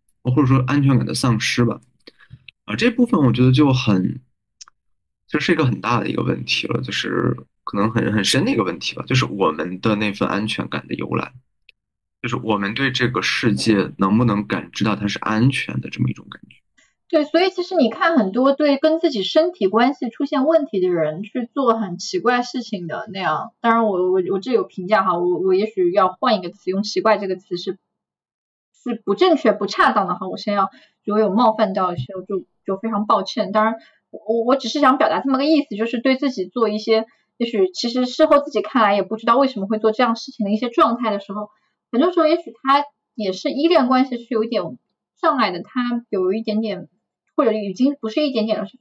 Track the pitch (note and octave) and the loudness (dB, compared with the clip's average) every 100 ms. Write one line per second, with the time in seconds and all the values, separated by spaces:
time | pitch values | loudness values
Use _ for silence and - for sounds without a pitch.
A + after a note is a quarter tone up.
0 | _ _ B2 B2 C3+ C3 B2+ C#3+ C3+ B2 | _ _ 0 2 4 4 2 2 4 4
1 | G2 - C3 G#2+ - - A#2+ - _ _ | 2 0 0 2 0 2 0 0 _ _
2 | - _ _ - - _ - G#2 A#3+ A#3+ | -20 _ _ -20 -20 _ -10 0 0 2
3 | A#3+ F3 C3+ B2 B2+ B2+ D3 B2+ - F#2+ | 2 4 4 4 4 6 4 4 2 2
4 | F#2 - - _ _ _ - _ _ _ | 0 -4 -14 _ _ _ -20 _ _ _
5 | _ _ _ D3+ C#3+ D#3 C#3 G2 A2 A#2+ | _ _ _ -4 0 2 2 0 -2 -2
6 | G2 - F2 - - - - - - - | -2 -2 -2 -2 -2 -4 -2 -4 -4 -6
7 | G2 F2+ E2 E2 - _ - G2+ G#2+ A2 | -4 0 0 -2 -10 _ -8 -2 0 0
8 | F#2+ G#2 F#2+ C3 G#3+ A#2+ F#2 D#2+ - - | 0 0 0 0 0 0 -2 -4 -8 -8
9 | - C3 - G2 F2 D#2 E2 F#2 A2+ G#2+ | -2 -2 -2 0 -2 0 -6 -4 -2 0
10 | G#2+ G2+ - G2 G#2+ - - - - - | -2 -2 -2 -2 -4 -6 -6 -8 -8 -8
11 | - - - - _ _ _ _ _ _ | -4 -4 -6 -14 _ _ _ _ _ _
12 | _ _ A#2+ - A2 G#2 G2+ A#2 C3+ C3 | _ _ -6 -6 -2 -2 -2 -2 -4 0
13 | B2 B2+ - - B2 G2+ A2+ G#2 F2+ - | -2 0 -2 -2 0 0 2 2 2 0
14 | G2 G#2+ A#2+ G#2 G2+ F#2 D2 - G#2+ - | 2 4 4 0 -2 -6 -6 -2 -2 0
15 | G2+ - - G#2+ B2+ C3+ - C3 - - | -4 -4 -2 2 2 0 -4 -8 -8 -4
16 | B2+ - - - - - _ _ _ _ | -4 -4 -14 -20 -20 -20 _ _ _ _
17 | _ D#4+ D4 E4 F#4+ F#4 F4 F#4 A#3 - | _ 0 0 0 -2 -2 -2 2 2 2
18 | E4 E4 F#3+ G#3 C4+ C#4 D4+ C#4 D#4+ E4 | 0 2 0 0 0 2 2 2 2 2
19 | E4+ A#3+ F#3 D#4+ F4 F4 F#3+ G#3+ B3+ C#4 | 0 -2 0 2 2 0 0 2 2 0
20 | B3 - C#4+ C#4 C#4 D#4+ C#4+ G3 F3+ F3 | -8 -6 -4 0 2 2 0 -2 0 0
21 | D#3 D#3+ G#3 B3+ A#3+ C#4+ B3 A3+ F#3+ F3 | -2 -4 -8 -8 -6 -2 0 0 -2 -6
22 | - F#3 A3 B3 B3 C4 A3+ F#3+ E3+ G#2+ | -6 -2 0 0 -2 -8 -8 -8 -8 -10
23 | - F#3+ E3+ D#3 - _ A#3+ A3+ A3 F#3 | -10 -6 -4 -4 -6 _ 0 2 2 0
24 | F3+ F#3 F3+ F#3+ G3 A#3 F#3 - F3+ G#3+ | 2 0 0 -4 0 -2 -2 -8 0 0
25 | G3+ F3 F3 F3 F#3+ F#3 G#3+ - F3 F#3+ | 2 0 0 0 2 2 0 0 0 2
26 | F#3 - B3+ G#3 F3 - - F#3+ G#3+ - | 0 0 0 0 -2 -8 -4 -4 -2 0
27 | A3 G#3 G3 F#3 _ F3 - F#3 _ _ | 2 2 0 -6 _ -8 -6 -10 _ _
28 | _ _ _ _ _ _ _ _ B3 A3 | _ _ _ _ _ _ _ _ -8 -6
29 | - G3+ F#4 D4+ A3 G3+ G3 - D4+ A3+ | -4 2 4 4 2 0 -4 0 2 2
30 | F#3 F3 F3 F#3+ - G3+ G#3 - _ _ | -2 -4 -6 -6 -4 0 -2 -4 _ _
31 | - G#3 G#3+ G3 A#3+ A3 G#3 F#3+ F#3 F3 | -2 2 2 4 2 4 0 0 -2 -4
32 | - F#3+ F#3 G3 - _ - F#3+ A3+ G#3 | -8 -10 -6 -8 -8 _ -6 -4 -4 -4
33 | G#3+ G#3+ G3 - F#3 G#3+ G#3+ A#3+ - _ | 0 0 0 -4 0 2 0 -2 -12 _
34 | _ - - A#3 A#3 C4 A3+ D4 C#4 C#4 | _ -16 -2 0 2 0 0 2 2 4
35 | - G#3+ C4 C4 C#4+ D#4 C#4+ G3+ A3+ A#3+ | 2 0 0 0 4 2 2 -4 -4 0
36 | C4+ C4 C#4+ B3+ F3+ B3 G#3+ G#3+ A3+ A3 | 0 0 -2 -4 -6 -2 0 0 0 0
37 | A3+ _ _ _ A#3 G#3+ F#3 - A#3+ B3 | 0 _ _ _ -4 0 0 0 -4 -2
38 | B3 - D#4 D4 C#4+ G#3+ - B3 G#3 G3+ | -2 2 4 4 2 -4 -2 2 2 2
39 | F#3+ A3 A3+ C4 C4+ - G3 G#3+ A3 A3 | -2 -4 0 2 2 0 -4 0 0 2
40 | B3 A#3 - - G3+ G#3+ A#3+ C#4 C#4+ A#3 | 0 0 -8 -6 -2 -2 -2 2 2 2
41 | A3+ G3+ - G3+ G#3 _ _ _ _ A#3 | -2 -4 -6 -10 -10 _ _ _ _ 0
42 | F4 F4 D#4 E4 A#3+ - C4 C#4+ C#4+ _ | 2 4 2 2 -2 -6 2 2 2 _
43 | _ - G3+ F#3+ D4 A#3+ E4 E4+ B3 B3+ | _ -8 -6 -4 -4 0 2 4 4 2
44 | C4+ A#3 - A3+ A3+ A3 E3+ B2+ _ _ | 2 -2 -4 -2 -2 -2 -4 -12 _ _
45 | _ _ E4 C#4 G#3 F3+ - B3+ A#3+ A#3+ | _ _ 0 2 0 -2 -8 -6 -4 -4
46 | A#3 G3+ F#3 G#3+ A3+ G#3+ A3 F3+ E3+ _ | -4 -2 0 -2 -2 -2 -2 -6 -10 _
47 | _ _ _ - A#3+ G#3+ G3+ F#3 C4 C#4 | _ _ _ 0 2 0 -4 0 0 0
48 | A3 D4+ D4+ A#3+ G#3+ G#3+ G3 - | -4 -2 0 0 -2 -2 -4 -8